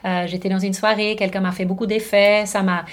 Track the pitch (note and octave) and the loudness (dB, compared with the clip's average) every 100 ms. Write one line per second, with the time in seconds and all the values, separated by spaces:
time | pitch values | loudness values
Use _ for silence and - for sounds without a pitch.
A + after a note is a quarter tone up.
0 | F#3+ F3+ F3 F3+ F#3 F#3+ G3 F#3+ G#3+ G#3+ | -4 -2 -2 -4 -2 -2 -2 0 0 2
1 | G#3+ G#3+ F#3+ G3 F#3 F#3 F#3 F#3+ A3 G#3+ | -2 -2 -2 -2 -4 -2 -4 -2 -2 -2
2 | A3 G3+ G3+ G#3 G#3 G3+ F#3+ F3 E3 | 2 4 6 4 2 0 0 0 -4